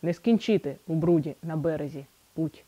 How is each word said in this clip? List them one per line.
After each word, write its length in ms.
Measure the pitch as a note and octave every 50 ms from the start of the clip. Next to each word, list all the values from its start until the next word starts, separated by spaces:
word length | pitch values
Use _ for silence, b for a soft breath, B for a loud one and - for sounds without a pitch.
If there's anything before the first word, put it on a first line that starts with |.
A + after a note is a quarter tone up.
| -
не 120 | E3 F3
скінчити 600 | - _ A#3 A#3 G3+ - - A3 F#3+ - D3 C3+ - _
у 80 | - E3
бруді 400 | D#3+ D#3 E3+ F3 D#3+ C#3+ D#3 C#3 _ -
на 140 | E3 D#3+
березі 500 | D#3 C#3+ E3 D#3+ D3+ C#3+ C#3+ C#3+ C#3+ C#3 _ _ _ _ _ _
путь. 300 | - E3 D3+ - - -